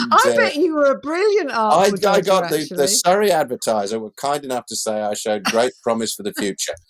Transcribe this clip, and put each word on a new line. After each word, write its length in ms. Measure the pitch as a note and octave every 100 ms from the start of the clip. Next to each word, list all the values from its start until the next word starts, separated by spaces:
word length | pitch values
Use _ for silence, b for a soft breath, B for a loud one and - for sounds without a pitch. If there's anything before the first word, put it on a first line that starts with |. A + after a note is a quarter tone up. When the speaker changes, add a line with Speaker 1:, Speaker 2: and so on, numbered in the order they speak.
| A#3+
Speaker 1:
I 100 | F#4
Speaker 2:
uh, 120 | C5 -
Speaker 1:
bet 180 | C#5
you 220 | D4 E4 D4+
were 160 | C#4
a 60 | C#4
brilliant 500 | C#4 E4+ G#4+ G4+ C#4+
Speaker 2:
I, 40 |
Speaker 1:
Artful 440 | A3+ G#3+ E3 A3 G3
Speaker 2:
I 20 |
Speaker 1:
Dodger, 220 | G3+ G3+
Speaker 2:
got 280 | F#3 F#3+ E3+
the, 60 | D#3
the 40 |
Speaker 1:
actually. 240 | D3 F3 C#3
Speaker 2:
Surrey 460 | - F3 G3 G#3
Advertiser 680 | D#3+ B2+ A#2+ - G#2+ G2+ A2+
were 140 | G#2+
kind 320 | - C#3 D3
enough 220 | C#3 B2 -
to 100 | B2+
say 260 | A2 G#2+
I 120 | G#2
showed 280 | G#2+ A2 G#2
great 300 | F#2+ A2+ B2+ -
Speaker 1:
<laughs> 40 |
Speaker 2:
promise 320 | A#2 A2+ A2
for 80 | -
the 100 | G2+
future. 420 | - G2+ - - -